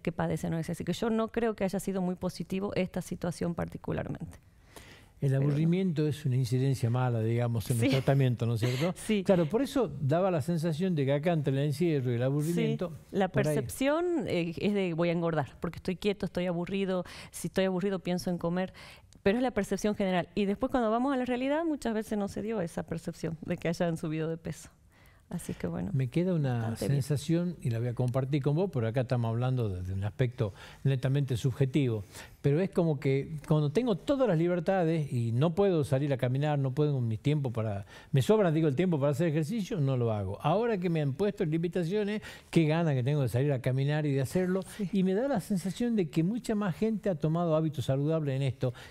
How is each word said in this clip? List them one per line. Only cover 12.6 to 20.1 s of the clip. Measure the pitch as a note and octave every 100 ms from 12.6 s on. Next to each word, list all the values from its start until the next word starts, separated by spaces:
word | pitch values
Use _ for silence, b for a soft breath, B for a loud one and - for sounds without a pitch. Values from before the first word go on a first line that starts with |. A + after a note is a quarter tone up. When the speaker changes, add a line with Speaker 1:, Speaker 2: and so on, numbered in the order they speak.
| A3 A3+ F3 D3+ -
Speaker 1:
la | F#3+ F#3
Speaker 2:
por | A3+ D#3
ahí. |
Speaker 1:
percepción, | D3 B2 - C4+ D#4 F4+ E4+ F#3+
eh, | F3 E3+ E3+
es | G#3
de | G3+ F#3
"voy | D#3+ F3
a |
engordar, | E3+ E3 D#3 C3 -
porque | F3 -
estoy | -
quieto, | F3+ G#3 G3 F#3
estoy | F3 F3+
aburrido, | E3+ E3+ G3 F#3+ F3+ F3 B B
si | - E3+
estoy | - F#3+
aburrido | F3+ G3+ F#3+
pienso | F3 F3+ F#3
en | F3
comer", | E3+ F3+ F#3 - B B - -
pero | G3 A#3+
es |
la | B3+
percepción | G#3+ G3+ G3 G#3
general. | G#3 G3